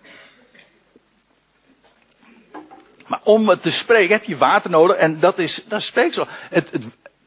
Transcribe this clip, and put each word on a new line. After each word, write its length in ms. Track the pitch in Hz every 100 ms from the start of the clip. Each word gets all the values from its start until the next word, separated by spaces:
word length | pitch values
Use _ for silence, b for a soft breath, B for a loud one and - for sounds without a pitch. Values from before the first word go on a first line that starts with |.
| B B B 247 247 240 247 _ _ _ _ _ _ _ _ _ _ _ _ _ _ _ 220 220 _ - - - _ _ -
Maar 140 | -
om 240 | - 220 214
het 140 | 180
te 100 | 170
spreken 420 | - - 233 180
heb 100 | 214
je 120 | - 139
water 340 | 135 202 196
nodig 260 | 160 175 185
en 240 | 160 156
dat 180 | 175 190
is, 260 | 160 - -
dat 120 | 214
is 60 | -
speeksel. 400 | - 330 208 147
Het, 400 | - - 175 -
het 140 | 139 110 - - _